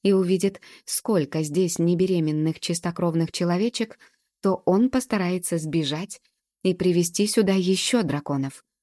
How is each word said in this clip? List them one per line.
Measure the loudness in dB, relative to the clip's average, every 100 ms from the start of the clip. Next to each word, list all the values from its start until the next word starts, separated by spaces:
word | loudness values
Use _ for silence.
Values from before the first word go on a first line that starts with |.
и | 2
увидит, | 2 2 0 0 -4 -20 -20 -8
сколько | -6 0 0 0 -4
здесь | -2 0 -2 0
небеременных | 0 2 2 0 0 0 -2 -2
чистокровных | -6 -4 -4 -2 -2 0 -2
человечек, | -2 -2 0 -2 -2 -8 -8 -20 _ _ _
то | -2 0 2
он | 2 4
постарается | 0 -2 -2 -2 -2 -2 -4
сбежать | -2 -2 -2 -4 -8 -14 _ _ _ _
и | -2
привести | 0 2 2 2 0 2
сюда | 2 4
ещё | 2 2 0 2 0
драконов. | 0 -4 -4 -4 -4 -8 _ _